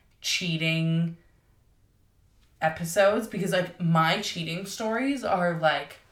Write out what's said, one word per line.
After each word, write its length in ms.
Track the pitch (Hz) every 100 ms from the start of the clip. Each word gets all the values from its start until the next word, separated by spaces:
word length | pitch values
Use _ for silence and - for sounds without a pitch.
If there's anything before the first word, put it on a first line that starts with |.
| _ _
cheating 960 | - - 180 165 160 160 160 165 170 165 _ _ _ _ _ _ _ _ _ _ _ _ _ -
episodes, 640 | 160 160 170 208 196 220 220
because, 240 | - 180
like, 280 | 185 175 -
my 420 | 170 165 160 196
cheating 440 | 202 - 165 170 196
stories 580 | - 220 226 269 277
are, 360 | 226 190 175 165
like, 400 | 160 143 143 - _